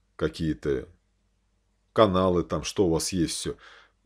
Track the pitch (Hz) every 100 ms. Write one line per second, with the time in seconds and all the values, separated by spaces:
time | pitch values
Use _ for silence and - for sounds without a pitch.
0 | _ - 80 - 80 73 73 67 - _
1 | _ _ _ _ _ _ _ _ _ -
2 | 107 92 92 90 80 85 80 - 95 80
3 | - 92 78 - - - - - - _